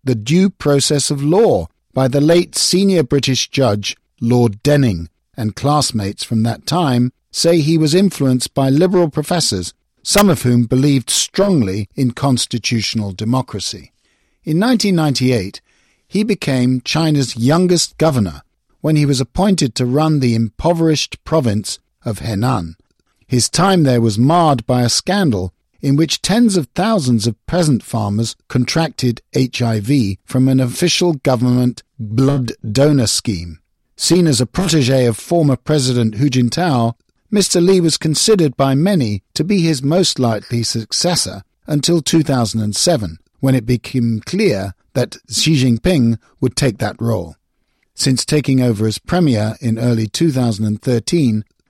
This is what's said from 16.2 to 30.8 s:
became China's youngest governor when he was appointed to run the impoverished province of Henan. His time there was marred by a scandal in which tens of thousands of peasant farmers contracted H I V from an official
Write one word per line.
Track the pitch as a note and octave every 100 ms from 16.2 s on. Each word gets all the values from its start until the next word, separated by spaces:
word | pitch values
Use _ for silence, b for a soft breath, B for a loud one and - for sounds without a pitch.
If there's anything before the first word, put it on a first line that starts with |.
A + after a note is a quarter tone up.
became | A3 F#3+ - C3 B2 B2+
China's | - D#3 D#3+ D3 C3 A2+
youngest | A#2+ E3 F3+ E3+ - -
governor | D#3+ C3 F#2 C#2+ - _ _ _
when | D3+ D3+
he | C#3+
was | C3
appointed | C3 - G3+ F#3 C3+
to | - B2
run | C3+ D#3 D3+
the | B2+
impoverished | A2+ A2 - D#3+ E3+ E3 D3+ - -
province | - D#3 B2 G2+ G2 - _ _
of | A#2+ G2
Henan. | A#2 G2 B2 A#2 E2 E2 _ _ _ _ _
His | B2+ -
time | - F#3+ F#3
there | C#3+ A#2+
was | A2+ G#2
marred | C3 F3 D#3+ C3 -
by | B2
a | A#2+
scandal | - - G3+ E3+ G2+ F2+ - _ _
in | C#3 C#3+
which | D#3+ -
tens | - G#3+ A#3+ F#3+
of | C3 -
thousands | G#3 A3 B2+ A#2 A2+
of | G#2+ -
peasant | E3+ D#3 A#2
farmers | - A#2 G#2 G#2 A2+ - _
contracted | B2+ A#2+ D#3+ D#3+ - B2 A#2 _
H | C3 C3 -
I | A#2+ A2
V | G2+ C#3+ G2+ F#2+
from | - B2+ C3
an | C3
official | B2+ B2